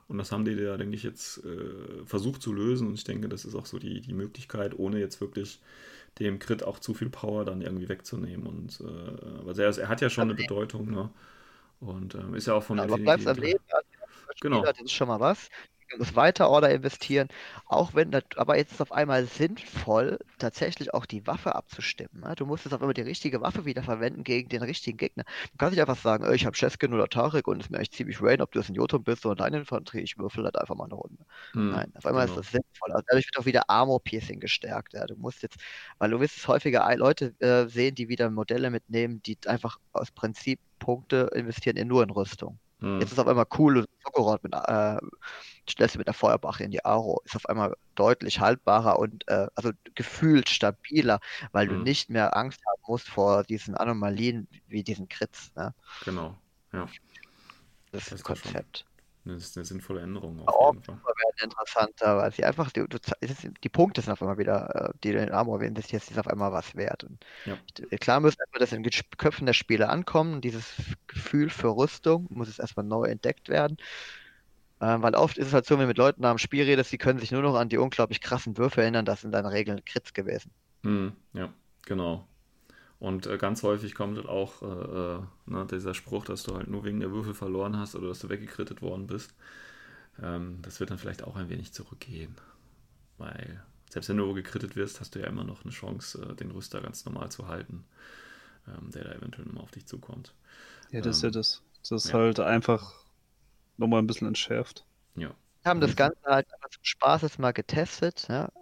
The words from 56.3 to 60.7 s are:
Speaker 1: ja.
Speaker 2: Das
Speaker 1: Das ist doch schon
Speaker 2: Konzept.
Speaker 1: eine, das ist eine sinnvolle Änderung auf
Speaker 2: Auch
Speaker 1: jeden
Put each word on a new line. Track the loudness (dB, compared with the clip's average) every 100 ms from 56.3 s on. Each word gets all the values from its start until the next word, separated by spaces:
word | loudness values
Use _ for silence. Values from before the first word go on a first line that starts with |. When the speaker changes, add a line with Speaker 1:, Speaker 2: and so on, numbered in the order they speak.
| -12 _ _ _
Speaker 1:
ja. | -10 -10 -14 _ -20 -20 _ -20 -20 _ _ _
Speaker 2:
Das | -14 -12
Speaker 1:
Das | -10
ist | -6
doch | -6
schon | -6
Speaker 2:
Konzept. | -8 -10 -14 -18 _ _ _
Speaker 1:
eine, | -12
das | -12 -12
ist | -12
eine | -10
sinnvolle | -10 -8 -8
Änderung | -6 -8 -8 -4
auf | 2 6
Speaker 2:
Auch |
Speaker 1:
jeden | 6